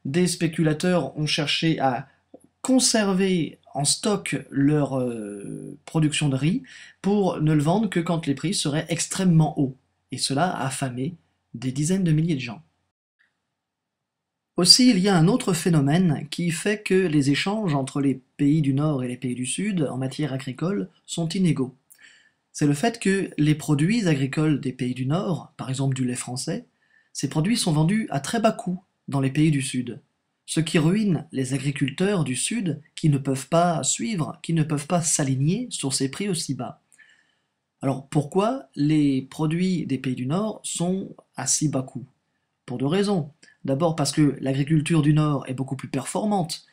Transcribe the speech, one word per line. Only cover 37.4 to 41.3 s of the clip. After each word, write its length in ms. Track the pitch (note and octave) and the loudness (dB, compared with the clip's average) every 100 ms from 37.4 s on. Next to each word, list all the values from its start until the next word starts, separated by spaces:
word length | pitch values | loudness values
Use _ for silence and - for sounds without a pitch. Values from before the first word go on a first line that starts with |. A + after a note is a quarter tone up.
| _ _ _ - | _ _ _ -6
Alors 240 | C3 C3+ - | -4 -4 -2
pourquoi 600 | D#3+ C#3+ F#3 G#3+ C4+ - | -2 0 0 0 -2 -8
les 480 | - D3 D#3 C#3+ C3+ | -2 2 4 4 2
produits 640 | C3 - D#3 E3+ F#3 F3 - | -4 -4 -2 0 0 0 -2
des 120 | C3 | -4
pays 180 | C3 B2 | -2 -4
du 100 | B2+ | -2
Nord 340 | F3 G#3+ - | -2 -2 -6
sont 500 | - - E3+ F#3+ G#3 - _ | -8 -4 -2 -2 -4 -14 _